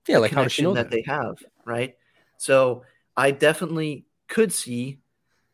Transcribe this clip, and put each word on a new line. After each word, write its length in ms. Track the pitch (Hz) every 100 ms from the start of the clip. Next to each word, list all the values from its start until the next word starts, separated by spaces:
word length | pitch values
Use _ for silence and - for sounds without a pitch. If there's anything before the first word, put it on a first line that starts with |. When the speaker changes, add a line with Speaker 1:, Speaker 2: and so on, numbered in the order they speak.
| -
Speaker 1:
Yeah, 80 | 170
Speaker 2:
the 40 |
Speaker 1:
like, 100 | 107
how 100 | 139
does 80 | 127
she 120 | -
Speaker 2:
connection 20 |
Speaker 1:
know 100 | 165
Speaker 2:
that 160 | 196 -
Speaker 1:
that? 60 | 113
Speaker 2:
they 60 | 135
have, 320 | 143 110 - - _
right? 300 | 117 117 131 _ _ _ _ -
So 460 | - 135 127 120 - _ _ -
I 140 | 139
definitely 760 | 139 151 156 156 160 156 143 _ _ -
could 260 | - 220
see 460 | - 123 120 131 139 _ _ _ _ _